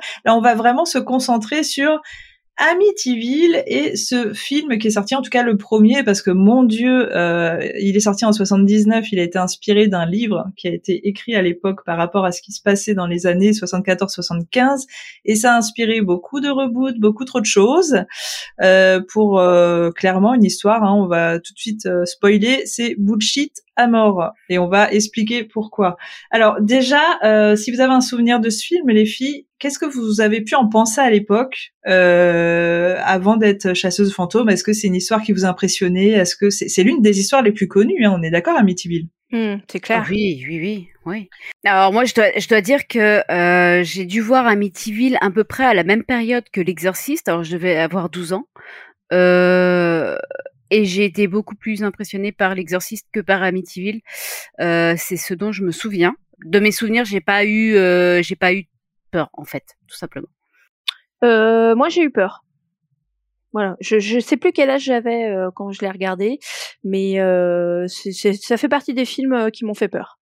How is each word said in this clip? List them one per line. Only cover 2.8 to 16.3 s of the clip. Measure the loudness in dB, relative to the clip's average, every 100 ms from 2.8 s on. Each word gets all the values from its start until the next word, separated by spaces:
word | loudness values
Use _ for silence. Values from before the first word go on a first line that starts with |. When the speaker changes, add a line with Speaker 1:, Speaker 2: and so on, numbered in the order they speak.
| 2 0 -2 -2 -2 2 2 2 -2
Speaker 1:
et | -2 -4 -4
ce | -4 -4 -4
film | -8 -6 -4 -2 -2
qui | -2
est |
sorti, | -2 -2
en | -4
tout | -2
cas | -2
le | 0 -2
premier, | 0 4 4 4
parce | 0 0
que, | 0
mon | 4 4 6
Dieu, | 4 2 2 2 0 -2
euh, | 0 0 -2 -2 -6 -4
il | 0 2
est |
sorti | 0 0 0
en |
soixante-dix-neuf, | 0 2 4 4 4 4 2 0
il | -2
a |
été | -2 -2
inspiré | -4 -4 0 2 4
d'un | 2
livre | -2 -2 -2 -4 -6 -8
qui | -6
a |
été | -6 -4 -4 -4
écrit | -6 -4
à | -2
l'époque | 0 -2 -4 -6 -6
par | -4
rapport | -2 -2 -2
à |
ce | -4
qui | -12
se | -6
passait | -2 0 0
dans | -2 -2
les | -2 0
années | 2 2
soixante-quatorze | 2 -2 -4 -2 -2 -4
soixante-quinze, | -6 -8 -6 -4 0 2 0 -6 -18 -20 -8
et | -2
ça | 0 2
a | 2
inspiré | 0 -2 -2 0
beaucoup | 0 -2 -4